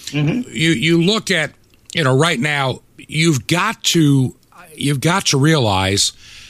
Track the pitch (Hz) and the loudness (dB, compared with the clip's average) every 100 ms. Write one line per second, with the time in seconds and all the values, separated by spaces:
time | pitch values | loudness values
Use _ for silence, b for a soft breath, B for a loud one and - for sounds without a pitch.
0 | - 143 147 247 247 - 160 160 156 170 | -8 -4 -2 -2 -6 -4 -2 0 0 2
1 | 170 214 - 180 147 - _ _ - - | 2 0 -2 -4 -4 -10 _ _ -10 -2
2 | 147 131 160 170 151 147 135 - - - | 0 2 2 0 -2 -2 -4 -6 -12 -20
3 | - 156 165 143 - 165 196 - - 170 | -10 0 0 0 0 0 0 -2 -2 2
4 | 151 139 127 - _ - - - 143 143 | 4 4 0 -4 _ -20 -20 -8 -4 -2
5 | 156 185 - 143 143 160 113 95 95 98 | 0 0 0 2 2 4 2 2 0 0
6 | - B B B B | -2 B B B B